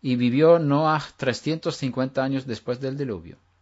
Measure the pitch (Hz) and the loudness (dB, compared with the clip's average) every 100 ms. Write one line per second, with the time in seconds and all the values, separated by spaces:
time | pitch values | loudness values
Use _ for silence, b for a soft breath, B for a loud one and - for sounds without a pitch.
0 | 135 123 123 127 160 170 147 143 156 156 | 0 0 2 4 6 6 6 2 2 0
1 | - - 131 117 - 160 170 - 135 123 | -4 -4 -4 -2 -4 -4 -4 -4 -6 -4
2 | 131 131 135 135 135 110 - 123 135 139 | -4 -2 -2 -4 -6 -8 -6 -6 -6 -6
3 | 139 95 82 - _ _ | -6 -8 -10 -20 _ _